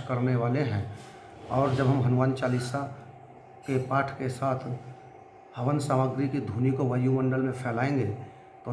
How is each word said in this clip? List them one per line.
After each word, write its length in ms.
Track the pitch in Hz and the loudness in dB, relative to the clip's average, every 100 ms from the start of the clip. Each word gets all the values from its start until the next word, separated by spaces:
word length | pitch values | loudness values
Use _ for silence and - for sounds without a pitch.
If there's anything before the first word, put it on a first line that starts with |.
| 131 | -4
करने 280 | 127 127 123 | 0 2 2
वाले 260 | 117 131 | 2 2
हैं 220 | 135 104 - - - - - - - | 0 0 -4 -8 -16 -18 -18 -18 -4
और 240 | 123 139 127 | 0 2 4
जब 120 | 131 | 4
हम 140 | 139 | 4
हनुमान 320 | 127 127 131 | 4 4 4
चालीसा 460 | 131 127 123 - 139 139 - - - - - - - - | 2 0 0 -2 -4 -6 -10 -16 -20 -20 -20 -20 -14 -2
के 100 | 131 | -2
पाठ 340 | 127 135 135 - | 2 0 0 -2
के 100 | 131 | -6
साथ 340 | - 135 131 131 127 - - - - - - - - | -2 -2 -2 -4 -8 -10 -18 -20 -20 -20 -20 -14 -2
हवन 220 | 123 147 | 0 0
सामग्री 480 | 127 131 131 127 139 | 2 2 2 0 -2
की 100 | 143 | -2
धुनी 280 | - 104 127 | -4 0 2
को 140 | 131 131 | 2 2
वायुमंडल 560 | 123 127 131 131 131 | 2 2 4 2 2
में 120 | 131 | 0
फैलाएंगे 520 | 120 127 113 135 143 104 104 - - - - | -2 -4 0 2 2 0 -4 -10 -16 -20 -14
तो 60 | - | -2